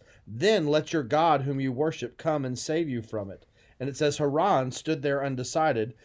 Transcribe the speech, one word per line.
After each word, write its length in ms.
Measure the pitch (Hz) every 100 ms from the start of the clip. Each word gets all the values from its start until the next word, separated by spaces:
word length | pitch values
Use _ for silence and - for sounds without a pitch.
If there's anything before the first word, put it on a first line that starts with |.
| - - -
Then 400 | 110 190 214 151
let 260 | 151 151
your 100 | 165
God 380 | 117 147 165 143
whom 180 | 135 135
you 120 | 131
worship 460 | 123 156 156 117 -
come 280 | 165 151 131
and 120 | 123
save 300 | - 156 165
you 120 | 120
from 280 | 107 107 98
it." 160 | 92 _ _ _ -
And 100 | 131
it 80 | 135
says, 200 | 147 143
"Haran 540 | 147 147 196 151 127
stood 300 | 127 - 156
there 220 | 143 139
undecided 680 | 139 127 123 160 160 117 113 -